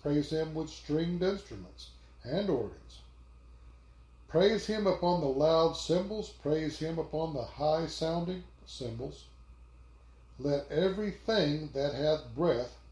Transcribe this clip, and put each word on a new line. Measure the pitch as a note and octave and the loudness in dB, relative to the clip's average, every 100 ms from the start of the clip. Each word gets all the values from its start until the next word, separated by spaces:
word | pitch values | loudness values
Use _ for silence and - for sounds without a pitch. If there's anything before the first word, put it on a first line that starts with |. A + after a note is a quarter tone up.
Praise | D3 D3 C#3+ | 0 0 2
him | D#3+ D#3+ | -2 -2
with | D#3 D#3 | -4 -8
stringed | - - D3+ E3+ F3 | -10 -2 0 0 0
instruments | F#3 G3+ - G#2 F2+ - - - - - | 0 -2 -8 -14 -16 -18 -20 -20 -20 -16
and | A#2+ E3+ G3+ | -4 -2 0
organs. | C3 G2+ - - - - - - - - - - - - - - - - | 0 -2 -8 -20 -20 -20 -20 -20 -20 -20 -20 -20 -20 -20 -20 -20 -20 0
Praise | D#3+ G3 A3 - | 4 6 4 -2
him | G#3+ G3 | 0 2
upon | - F3 F3+ | 2 2 2
the | C#3+ | 2
loud | C3+ D#3 D#3+ E3 D#3+ | 4 6 6 4 2
cymbals. | - F3 G3+ G#3+ - | 0 0 0 -6 -8
Praise | - C#3+ D#3 D3+ - | -6 -2 0 0 -4
him | D#3+ E3 | -4 -4
upon | D3+ D#3 D#3+ | -4 -4 -4
the | C#3+ G#2+ | -4 -8
high | - D3+ D#3+ D#3+ | -2 2 2 0
sounding | - D#3+ E3+ F3 F#3 - - - | -2 -2 0 -2 -6 -10 -20 -18
cymbals. | - A#2+ A2+ C#3+ - - - - - - - - - - - - - | -10 -8 -6 -8 -10 -20 -20 -20 -20 -20 -20 -20 -20 -20 -20 -20 -6
Let | C#3+ C#3+ - | 0 0 0
everything | D3 F#3+ F#3+ G#3 - - G#3+ D3+ D3+ D#3 | 0 2 0 -4 -4 0 2 2 0 -4
that | C3+ C#3+ | -2 -2
hath | B2+ D3+ D#3 A#2+ A#2 | 0 2 2 -2 0
breath | E3+ A#2+ B2 - - | 2 2 -2 -8 -20